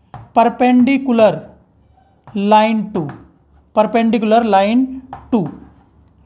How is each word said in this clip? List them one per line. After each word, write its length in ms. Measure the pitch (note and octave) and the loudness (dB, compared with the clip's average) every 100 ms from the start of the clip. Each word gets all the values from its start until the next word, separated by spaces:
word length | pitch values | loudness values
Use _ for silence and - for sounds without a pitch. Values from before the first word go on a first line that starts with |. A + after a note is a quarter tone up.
| _ - - - | _ -20 -4 0
परपेंडिकुलर 1040 | A3+ - B3 B3 B3 C4+ C4+ A#3 G#3+ D3+ - - _ _ _ _ _ _ - | 0 2 2 4 2 0 0 2 2 2 -12 -20 _ _ _ _ _ _ -12
लाइन 540 | G3+ G3+ G#3+ A3 A3 | -6 0 2 2 -2
टू, 240 | - F#3+ C#3+ - - _ _ _ _ G#3+ | -4 -6 -8 -12 -20 _ _ _ _ -2
परपेंडिकुलर 680 | G#3+ A3+ A3+ A3+ A3 A3+ | 0 0 0 -2 0 0
लाइन 420 | A#3 G3 G3+ A#3+ C4 - - - - | 2 0 2 0 -2 -8 -16 -20 -6
टू, 140 | A#3 D3+ - - _ _ _ _ _ | -4 -4 -10 -20 _ _ _ _ _